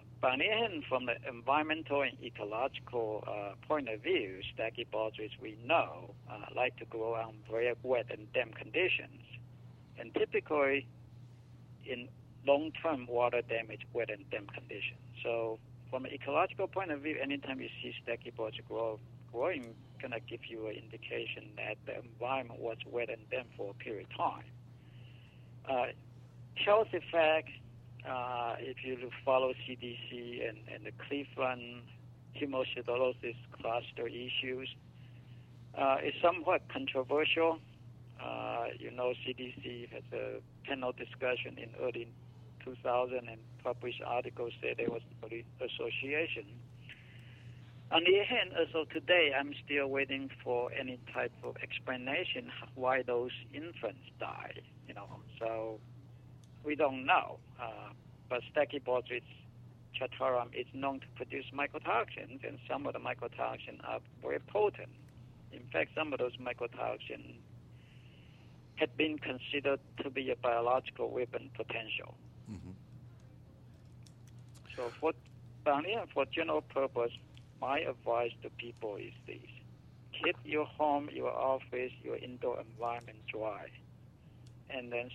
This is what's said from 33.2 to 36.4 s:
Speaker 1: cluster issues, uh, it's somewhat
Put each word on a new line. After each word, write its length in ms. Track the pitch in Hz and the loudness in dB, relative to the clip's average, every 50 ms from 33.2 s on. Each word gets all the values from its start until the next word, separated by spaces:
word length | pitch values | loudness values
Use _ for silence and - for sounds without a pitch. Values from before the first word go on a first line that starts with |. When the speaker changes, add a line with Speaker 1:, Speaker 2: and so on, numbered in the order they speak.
| - 120 117 - - - - - | -2 -4 -4 -6 -10 -14 -8 -4
Speaker 1:
cluster 460 | - 117 113 120 117 - - 123 120 | 0 2 2 2 0 -2 -4 -4 -2
issues, 640 | 117 117 120 127 127 123 - 135 127 127 127 131 - - - - - - - - - - - - - - - - - - - - - - | -2 -2 -4 -4 -2 0 0 0 0 0 -2 -4 -6 -8 -10 -14 -18 -18 -18 -16 -16 -16 -16 -16 -16 -16 -16 -16 -16 -18 -18 -16 -6 0
uh, 200 | - 139 135 135 151 | 4 6 6 6 6
it's 160 | 151 147 - - | 4 2 4 6
somewhat 440 | - 170 175 175 | 6 6 6 6